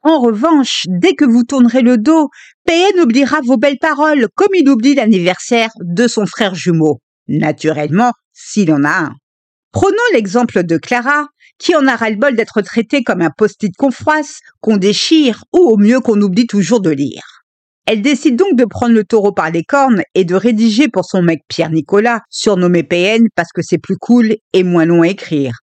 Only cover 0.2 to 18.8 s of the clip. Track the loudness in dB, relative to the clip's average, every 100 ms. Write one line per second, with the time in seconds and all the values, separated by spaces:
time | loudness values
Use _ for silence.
0.2 | 2 0 0 0 0 -4 -4 0 0 2
1.2 | 2 2 0 2 2 4 2 2 2 2
2.2 | 0 -6 -20 _ -2 2 2 2 2 2
3.2 | 0 -2 0 0 0 0 -4 0 0 0
4.2 | -2 0 0 2 2 2 2 2 2 2
5.2 | 0 -4 -2 -2 -2 -6 -6 0 0 0
6.2 | -4 -2 -4 -2 -2 0 0 -2 _ _
7.2 | -6 -4 -2 -2 -4 -4 -2 0 0 -4
8.2 | _ _ -8 -2 0 2 0 -2 -4 -10
9.2 | _ _ _ _ _ -2 0 0 0 0
10.2 | 0 -2 0 -2 -2 -4 -2 -4 -2 -2
11.2 | -4 _ _ _ -2 2 2 0 -4 0
12.2 | -2 0 -4 -4 -4 -4 -2 -2 -2 -2
13.2 | -2 0 -4 -2 -8 -2 -2 -2 -2 -2
14.2 | -4 -14 _ _ -2 0 0 -2 2 2
15.2 | 2 -2 -2 2 4 4 4 2 2 0
16.2 | 0 0 0 -2 0 0 0 -2 -6 -8
17.2 | -20 _ _ _ _ _ -4 -2 0 0
18.2 | -2 0 0 2 0 -2